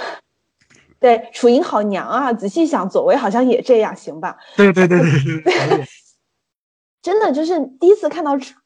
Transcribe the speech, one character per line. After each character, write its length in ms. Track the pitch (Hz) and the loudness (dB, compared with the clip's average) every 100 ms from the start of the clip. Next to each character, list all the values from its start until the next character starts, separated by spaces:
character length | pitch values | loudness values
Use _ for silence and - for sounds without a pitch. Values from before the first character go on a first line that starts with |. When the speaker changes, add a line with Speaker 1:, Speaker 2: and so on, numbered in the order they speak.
| - - _ _ _ | -8 -14 _ _ _
Speaker 1:
<laughs> 480 | _ _ _ _ _ | _ _ _ _ _
Speaker 2:
对， 300 | 254 226 - | 2 2 -2
楚 160 | - 240 | 0 2
莹 160 | 247 | 2
好 180 | 359 220 | 0 -2
娘 220 | 208 190 120 | -4 -6 -4
啊， 280 | 226 269 | -4 -4
仔 160 | 226 196 | -4 -4
细 160 | 311 320 | -2 -2
想， 240 | 240 185 | -2 -4
左 160 | 190 147 | -2 0
为 100 | 190 | 0
好 140 | 190 | 0
像 180 | 226 254 | 0 0
也 140 | 220 | 0
这 180 | - 233 | 2 2
样， 160 | 208 190 | 0 -4
行 240 | - 156 | -16 -12
吧？ 160 | 175 - - - | -12 -12 -10 2
Speaker 1:
对， 160 | 202 | 4
对， 120 | 180 180 | 4 4
对， 140 | 175 | 4
对， 420 | 165 139 135 160 | 2 2 0 -4
对， 20 | |
对。 420 | - 359 - 392 - | -2 -2 0 -2 -4
Speaker 2:
<laughs> 80 | - _ _ _ _ _ _ _ _ _ _ | -14 _ _ _ _ _ _ _ _ _ _
真 160 | - 415 | -2 0
的 100 | 415 | 0
就 140 | 269 320 | 0 -2
是 120 | 349 262 - | -2 -4 0
第 80 | 339 | 2
一 80 | 415 | 4
次 140 | - | 2
看 160 | 320 302 | -4 -4
到 120 | 277 | -4
楚， 160 | 262 - | -6 -20